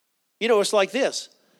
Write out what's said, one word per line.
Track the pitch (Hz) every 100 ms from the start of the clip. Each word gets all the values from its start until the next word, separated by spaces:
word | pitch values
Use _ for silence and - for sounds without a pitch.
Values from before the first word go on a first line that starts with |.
| _ _ _ -
You | 226
know, | 208
it's | 185
like | 208 190
this. | 254 254 - - _ _